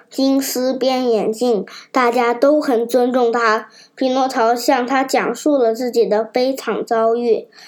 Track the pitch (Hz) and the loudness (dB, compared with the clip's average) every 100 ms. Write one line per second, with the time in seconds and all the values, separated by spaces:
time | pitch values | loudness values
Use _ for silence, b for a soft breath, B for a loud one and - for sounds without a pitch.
0 | B - 269 269 269 247 254 262 262 254 | B -2 0 0 -2 -4 -2 -2 -2 0
1 | 247 214 180 220 247 208 196 B B 262 | 0 0 0 -2 0 0 -4 B B -2
2 | 240 247 240 240 277 302 285 226 233 254 | 0 2 0 2 4 4 2 0 0 0
3 | 247 254 240 240 226 220 - B B - | 2 2 0 0 0 0 -4 B B -4
4 | 262 262 262 254 226 240 302 254 247 269 | -2 0 0 0 0 2 2 0 0 -2
5 | 269 247 196 240 302 277 233 226 247 233 | 0 0 -2 -2 0 2 2 0 -2 0
6 | 202 208 220 254 262 262 - 202 - 226 | 0 0 -2 -2 -2 -2 -4 -4 -2 0
7 | 226 233 240 - - B | 0 0 0 -2 -4 B